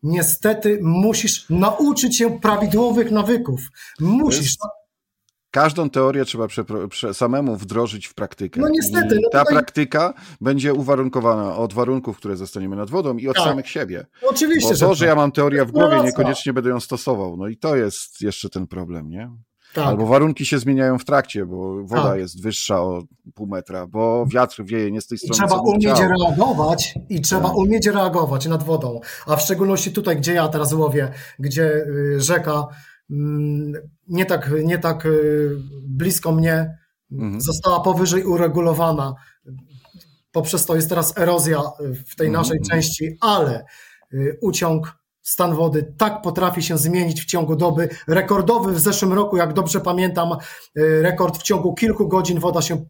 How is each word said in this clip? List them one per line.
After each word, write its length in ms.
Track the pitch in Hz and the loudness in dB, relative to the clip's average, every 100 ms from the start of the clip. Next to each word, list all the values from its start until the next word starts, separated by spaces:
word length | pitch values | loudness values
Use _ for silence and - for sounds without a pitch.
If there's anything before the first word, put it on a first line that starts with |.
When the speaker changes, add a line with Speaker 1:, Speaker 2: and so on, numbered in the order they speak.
Speaker 1:
niestety 760 | 147 175 165 - 214 214 214 208 | 0 0 0 2 2 2 2 2
musisz 640 | 165 170 208 214 175 - - | 2 4 4 2 -2 -4 -2
nauczyć 640 | 165 196 214 294 - 254 240 | 2 2 4 2 2 0 2
się 220 | 233 233 | 0 2
prawidłowych 680 | 214 208 202 190 240 220 226 | 2 2 2 2 2 2 2
nawyków. 500 | 214 202 233 240 127 - - - - | 2 2 0 0 -6 -8 -18 -20 -4
Musisz. 380 | 160 233 302 143 | 2 2 2 0
Speaker 2:
To 40 | |
jest, 160 | 143 - 208 - _ _ _ _ _ _ _ | -2 -4 -8 -14 _ _ _ _ _ _ _
każdą 400 | 135 151 151 151 | 2 2 2 -2
teorię 340 | 135 131 139 | 2 2 2
trzeba 220 | 131 117 110 | -2 -2 -4
przepro-, 420 | - 101 107 95 | -4 -6 -6 -8
prze-, 260 | - 120 | -6 -8
samemu 420 | 95 123 131 143 107 | -2 0 0 -2 -4
wdrożyć 500 | 98 101 117 104 - | -4 -2 -2 -4 -14
w 80 | |
praktykę. 460 | - 104 - - - | -10 -10 -8 -8 -2
Speaker 1:
No 80 | 294 | 0
niestety, 460 | 320 - - - - | 0 0 -2 2 2
Speaker 2:
I 20 | |
Speaker 1:
no 60 | 466 | 4
Speaker 2:
ta 60 | - | 4
Speaker 1:
tutaj 140 | 147 | 4
Speaker 2:
praktyka 600 | 147 147 - 143 156 170 - - - | 2 0 -2 0 0 0 -4 -20 -6
będzie 340 | 117 139 135 | -2 0 2
uwarunkowana 840 | 139 135 139 131 131 117 110 101 90 | 0 2 2 2 0 2 2 0 -4
od 160 | 113 | -4
warunków, 420 | 101 120 131 127 101 | -2 0 0 -4 -10
które 200 | 101 95 | -8 -8
zostaniemy 400 | 95 - 95 98 | -8 -8 -8 -6
nad 140 | 104 | -4
wodą 260 | 165 156 120 | -4 -2 -4
i 120 | 127 | -2
od 80 | - | 0
Speaker 1:
Tak. 80 | |
Speaker 2:
samych 240 | 165 135 131 | 0 0 -6
siebie. 380 | 160 120 85 - _ 254 | -8 -8 -8 -12 _ -2
Speaker 1:
Oczywiście, 380 | 262 311 320 220 | 0 2 2 2
Speaker 2:
Bo 40 | 180 | 4
Speaker 1:
że 100 | 175 | 4
Speaker 2:
to, 80 | |
że 60 | 175 | 4
Speaker 1:
tak. 40 | 165 | 4
Speaker 2:
ja 60 | |
mam 180 | 151 147 | 4 2
teorię 320 | - 143 143 | 2 2 2
w 80 | 127 | 0
Speaker 1:
No 0 | |
Speaker 2:
głowie, 220 | 294 - | 4 4
Speaker 1:
racja. 120 | - 127 | 6 2
Speaker 2:
niekoniecznie 420 | 127 127 135 - | 2 0 0 -2
będę 180 | 127 123 | 0 0
ją 100 | 123 | -2
stosował. 560 | - 123 - 117 95 87 | -4 -6 -2 -2 -2 -6
No 120 | 98 | -10
i 80 | 113 | -6
to 200 | 160 143 | 0 2
jest 440 | 107 - - - | 0 -2 -12 -6
jeszcze 280 | 104 - 98 | -6 -4 -8
ten 160 | - 92 | -8 -8
problem, 420 | 92 85 85 76 | -8 -8 -10 -10
nie? 220 | 87 117 120 _ _ _ | -12 -14 -18 _ _ _
Speaker 1:
Tak. 120 | - 143 | -4 -2
Speaker 2:
Albo 200 | 107 110 | 0 4
warunki 400 | 131 156 147 139 | 4 4 0 -2
się 120 | 147 | -2
zmieniają 400 | 123 135 131 127 | 0 2 2 0
w 60 | |
trakcie, 420 | - 143 - 107 92 | 4 2 2 -4 -6
bo 380 | 92 95 95 | -6 -6 -6
woda 180 | 98 120 | -2 0
Speaker 1:
Tak. 160 | 139 98 | 2 0
Speaker 2:
jest 240 | 92 90 | -4 -6
wyższa 380 | 101 104 - 98 | -6 -6 -2 0
o 220 | 90 90 85 _ - | 0 -4 -8 _ -20
pół 120 | - 104 | -12 -8
metra, 400 | 95 90 92 90 | -8 -8 -10 -8
bo 400 | 101 113 117 120 | -2 0 2 0
wiatr 380 | 120 123 - | 2 0 -2
wieje 260 | 98 113 104 | -6 -2 -2
nie 100 | 107 | -4
z 60 | - | -8
tej 100 | 113 | -10
Speaker 1:
I 20 | |
Speaker 2:
strony, 160 | - | -4
Speaker 1:
trzeba 140 | 113 196 | 0 2
Speaker 2:
co 80 | 190 | 2
bym 100 | 233 | 4
Speaker 1:
umieć 120 | 208 208 | 2 4
Speaker 2:
chciał. 140 | 160 185 | 4 4
Speaker 1:
reagować, 840 | 180 175 151 247 180 151 165 - - - | 2 2 2 2 2 0 0 -2 -8 -6
i 120 | 185 | -4
trzeba 280 | 135 190 175 | 0 0 0
Speaker 2:
Tak. 80 | 160 | 2
Speaker 1:
umieć 300 | 196 220 202 | 2 2 2
reagować 600 | 202 190 175 151 135 143 | 2 2 2 0 0 -2
nad 160 | 160 | -2
wodą. 380 | 151 160 135 117 - - - | 0 -2 -2 -8 -12 -16 -2
A 100 | 151 | 0
w 60 | |
szczególności 500 | - 185 196 190 190 | 0 0 2 2 0
tutaj, 240 | 208 196 156 | -4 -2 0
gdzie 160 | 147 | 2
ja 140 | 175 160 | 2 0
teraz 240 | 160 147 | 0 0
łowię, 380 | 156 151 139 135 131 - - | 0 2 0 -2 -6 -18 -8
gdzie, 340 | 139 135 160 151 147 | -6 0 2 2 -2
y, 340 | 143 143 143 | -2 0 0
rzeka, 460 | 131 170 165 151 143 - - _ _ | 2 0 0 -2 -4 -10 -20 _ _
mm, 600 | 143 147 147 147 147 147 147 - _ _ | -4 -2 -2 -2 -2 -4 -8 -14 _ _
nie 200 | 175 185 | -2 0
tak, 240 | 170 131 151 | 0 0 0
nie 140 | 160 175 | 2 0
tak, 280 | 170 165 160 | 0 -2 2
y, 440 | 156 151 151 147 143 135 139 | 2 4 2 0 -2 -8 -14
blisko 500 | 135 131 170 - 165 | -8 -2 0 0 0
mnie, 460 | 160 160 160 160 160 _ _ _ | 2 4 2 -2 -8 _ _ _
Speaker 2:
Mhm. 280 | 135 110 101 | -8 -6 -4
Speaker 1:
została 400 | 135 160 185 175 | -4 -2 0 2
powyżej 440 | 185 175 185 175 | 2 2 2 2
uregulowana 880 | 190 175 170 156 170 160 165 156 139 131 - _ - 131 - 131 _ - - _ _ | 0 2 2 2 0 2 2 0 -2 -8 -16 _ -20 -20 -20 -20 _ -20 -20 _ _
poprzez 340 | 165 156 180 - | -4 -2 -2 0
to 100 | 165 | 0
jest 120 | 160 | 0
teraz 300 | 175 160 - | 0 -2 0
erozja 440 | 170 175 151 151 147 - 143 127 - | 2 4 2 2 -2 -6 -8 -8 -12
w 100 | - | -2
tej 100 | 156 | 0
Speaker 2:
Mhm, 60 | |
Speaker 1:
naszej 260 | 156 156 160 | 2 0 0
Speaker 2:
mhm. 120 | 160 | 0
Speaker 1:
części, 460 | 165 160 - 156 160 | 0 0 -2 -6 -2
ale, 440 | 226 202 147 117 - - - - _ | 0 2 2 -2 -8 -20 -20 -20 _
y, 260 | 131 139 147 | -4 -4 -2
uciąg, 560 | 208 - 170 160 156 - _ _ | -2 0 0 0 -2 -12 _ _
stan 320 | - - 175 | -8 0 0
wody 400 | 156 165 151 151 - | 2 2 0 -4 0
tak 240 | 214 208 | 0 0
potrafi 400 | 180 170 185 180 | -4 0 0 0
się 160 | 160 165 | -2 0
zmienić 440 | 156 180 170 156 | 0 0 0 -2
w 20 | |
ciągu 320 | - 175 156 156 | -2 -2 0 2
doby. 320 | 175 156 170 - - | 2 2 -2 -4 0
Rekordowy 640 | 170 185 202 175 233 190 | 0 2 0 2 2 2
w 80 | 175 | 0
zeszłym 320 | 180 196 190 | 0 0 0
roku, 240 | 190 208 185 | 2 2 2
jak 160 | 170 | 0
dobrze 280 | 156 165 196 | 0 0 -2
pamiętam, 520 | 180 175 185 180 170 | 0 0 0 0 -2
y, 720 | 165 - - - - 156 156 | -2 -8 -20 -14 0 2 4
rekord 360 | 165 175 175 165 | 2 2 0 0
w 40 | |
ciągu 320 | - 196 180 | -2 0 0
kilku 340 | 170 226 208 190 | 0 0 2 2
godzin 320 | 190 180 180 | 2 2 0
woda 220 | 165 170 | 0 0
się 240 | 160 165 - | 0 -2 -6